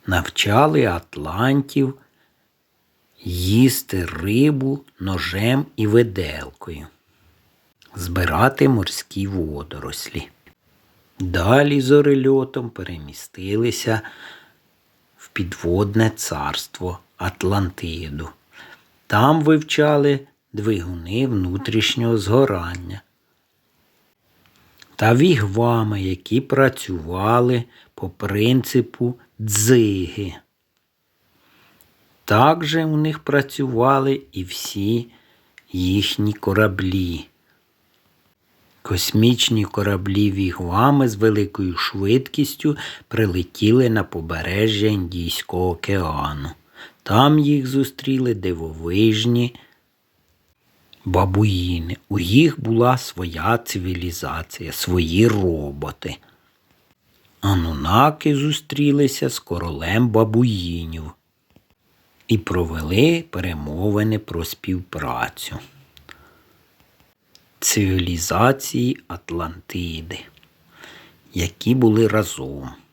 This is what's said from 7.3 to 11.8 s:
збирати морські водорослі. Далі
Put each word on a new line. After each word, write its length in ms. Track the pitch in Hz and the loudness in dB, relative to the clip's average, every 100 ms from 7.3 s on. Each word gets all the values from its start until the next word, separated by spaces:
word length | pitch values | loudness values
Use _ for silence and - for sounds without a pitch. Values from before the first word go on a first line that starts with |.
| _ _ _ _ _ _ 101 | _ _ _ _ _ _ -12
збирати 720 | 90 87 87 73 123 - 139 | -6 -2 0 0 0 2 0
морські 580 | 120 92 - - 98 98 | 2 -2 -8 -10 -8 -6
водорослі. 1000 | 95 80 73 80 - 76 - - - - _ _ _ _ _ _ _ _ _ | -4 -6 -8 -12 -14 -12 -12 -12 -12 -14 _ _ _ _ _ _ _ _ _
Далі 640 | 92 87 98 131 143 143 | -4 -2 4 4 6 2